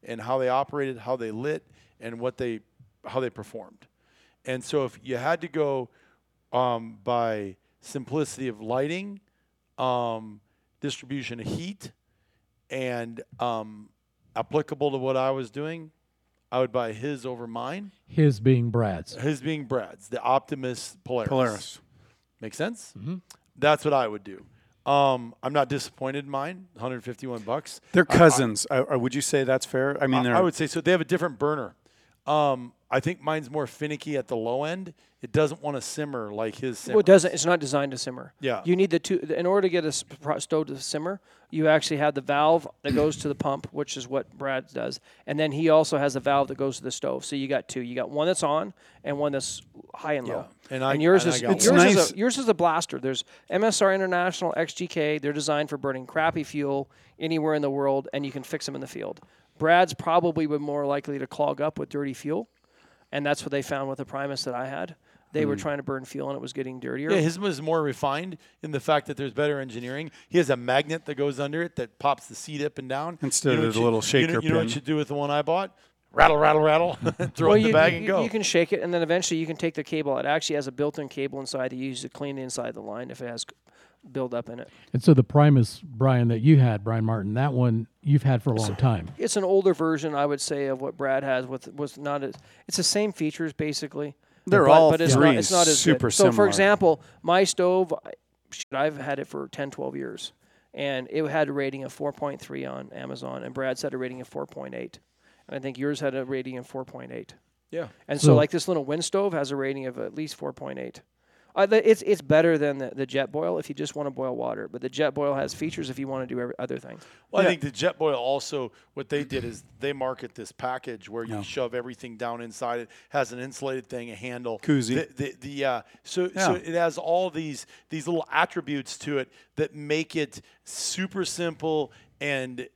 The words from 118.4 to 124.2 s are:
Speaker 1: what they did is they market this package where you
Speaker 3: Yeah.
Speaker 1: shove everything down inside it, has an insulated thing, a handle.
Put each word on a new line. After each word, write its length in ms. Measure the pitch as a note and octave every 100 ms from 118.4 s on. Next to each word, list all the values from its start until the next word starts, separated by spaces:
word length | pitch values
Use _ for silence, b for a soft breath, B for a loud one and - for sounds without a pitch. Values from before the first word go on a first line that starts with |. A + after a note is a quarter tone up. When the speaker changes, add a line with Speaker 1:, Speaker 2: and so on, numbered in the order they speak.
| - D3 A#2+ b b
Speaker 1:
what 140 | - C3+
they 140 | D3
did 220 | C#3+ C3+
is 180 | A#2 A2 - _
they 140 | C3+
market 420 | C#3 C3 B2+ B2
this 160 | - G#2
package 580 | - B2+ B2+ - A2+ F#2+
where 140 | A2+
you 140 | A#2 G#2
Speaker 3:
Yeah. 60 |
Speaker 1:
shove 300 | G2+ - B2
everything 440 | B2 B2 B2 B2 A2
down 240 | A#2+ A#2
inside 400 | A#2 G#2+ B2 A#2+
it, 80 | A2+ b b
has 200 | D3 C3
an 80 | B2
insulated 480 | C3 B2+ C3+ C3 A#2+
thing, 220 | B2 A#2+
a 60 |
handle. 420 | G2+